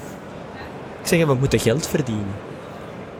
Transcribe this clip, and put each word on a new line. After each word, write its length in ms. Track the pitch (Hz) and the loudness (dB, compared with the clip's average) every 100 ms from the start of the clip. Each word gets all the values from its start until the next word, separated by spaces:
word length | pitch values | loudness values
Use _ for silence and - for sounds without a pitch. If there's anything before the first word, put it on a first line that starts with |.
| - - - - - - - - - - | -12 -12 -12 -12 -12 -12 -12 -12 -12 -8
Ik 60 | - | 4
zeg, 180 | 170 | 6
we 100 | 160 | 6
moeten 260 | 127 135 117 | 4 6 6
geld 260 | 117 135 - | 6 4 2
verdienen. 460 | 165 123 107 101 101 - - - - - - - | 0 2 -2 -2 -6 -10 -12 -12 -12 -12 -12 -12